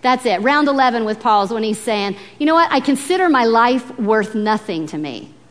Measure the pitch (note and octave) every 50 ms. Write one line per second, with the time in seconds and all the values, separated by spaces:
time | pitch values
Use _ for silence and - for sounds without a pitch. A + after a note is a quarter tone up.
0 | - B3+ B3+ B3 B3 B3 G3 F3 G#3 B3+ C#4+ D4 D4+ C#4+ C#4 C4+ C4 B3+ A#3 A#3+
1 | A3+ G#3+ G#3+ G#3+ - B3+ G#3+ G#3 G3+ F#3 A3+ A3+ A3 A3 G#3+ G#3 - - A3 G#3
2 | G3+ G3+ G3 G3+ - - - - D4 D4+ D#4+ E4 E4+ - - C#4 - - C#4 B3+
3 | - - F4+ F#4 F#4 F4 D4+ B3+ A#3+ A3+ A3+ A3+ A#3 A#3+ B3+ C4 B3 - - -
4 | A3+ G3 A3 A3 G#3 G#3+ - A3 G#3 G#3+ A3 G#3+ - - F#3+ E3 D#3+ D3+ - D3+
5 | D3+ C#3+ B2 G#2+ - - - - - -